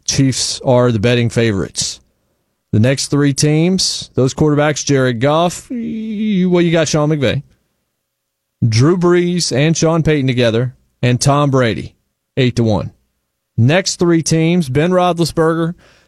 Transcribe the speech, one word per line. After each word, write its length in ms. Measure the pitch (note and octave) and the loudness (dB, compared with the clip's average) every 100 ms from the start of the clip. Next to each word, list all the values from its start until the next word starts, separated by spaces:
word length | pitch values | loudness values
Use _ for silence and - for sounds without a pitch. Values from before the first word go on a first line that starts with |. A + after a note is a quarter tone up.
Chiefs 560 | - - C3+ A#2+ - - | -6 0 0 0 -6 -6
are 320 | C#3 B2 B2 | 0 2 2
the 80 | A2+ | 2
betting 280 | A2+ B2 A#2 | 0 0 0
favorites. 720 | B2 A#2 G2 B1 - - - _ _ _ _ _ _ _ | 0 0 0 -4 -6 -8 -10 _ _ _ _ _ _ _
The 80 | G#2+ | 0
next 300 | A#2+ C3+ - | 2 0 -2
three 240 | C#3+ C#3+ | 0 0
teams, 800 | C3+ D3+ D3+ E3+ F#3+ - - - | 0 0 2 2 0 -2 -6 -8
those 180 | - C3 | -2 -2
quarterbacks, 520 | - D#3 D3 D3 B2 | 0 0 2 0 -2
Jared 360 | - C#3 B2+ A#2 | 0 0 0 0
Goff, 500 | C#3 D#3 F3 - - | 0 0 0 -4 -10
y-, 760 | A#3+ A3+ A3 A3 G#3 G#3+ F#3+ F3+ | -8 -8 -8 -8 -4 -2 0 2
well, 160 | F3 | 2
you 80 | F3 | 2
got 160 | E3 D3+ | 0 0
Sean 220 | D#3+ D3+ | 0 0
McVay, 340 | D#3 A#2 C3 - _ _ _ _ _ _ _ _ _ _ - A#2+ | 0 0 -2 -6 _ _ _ _ _ _ _ _ _ _ -4 -2
Drew 280 | A2 C#3+ F#3 | 2 2 2
Brees 540 | F3 F3 F3 F3 - B2 | 2 2 0 -2 -2 0
and 180 | D3+ D#3+ | 0 2
Sean 260 | D#3+ E3 | 0 0
Payton 240 | D#3 D3+ C3 | 0 0 0
together, 500 | B2 A#2 A2 B2+ - _ - | 0 0 0 -4 -8 _ -4
and 160 | B2 B2 | -2 0
Tom 300 | C#3 C#3+ D3 | 2 2 2
Brady, 460 | C3 A#2+ G2 - _ _ _ _ - | 2 0 -2 -8 _ _ _ _ -2
eight 180 | B2+ A#2 | 0 0
to 60 | |
one. 300 | A2 G2 - - _ _ _ _ _ - | 0 0 -4 -12 _ _ _ _ _ 0
Next 400 | A#2+ F3 F#3+ - | 2 2 0 -2
three 260 | E3+ E3 | 0 0
teams, 460 | D3+ D#3+ D#3+ F3+ C#3+ | 0 0 2 0 0
Ben 220 | C3 F3 | 0 2
Roethlisberger, 840 | F3+ F3+ E3+ D#3+ - D#3+ E3 E3 F3 _ _ | 2 2 0 -2 0 0 0 -4 -6 _ _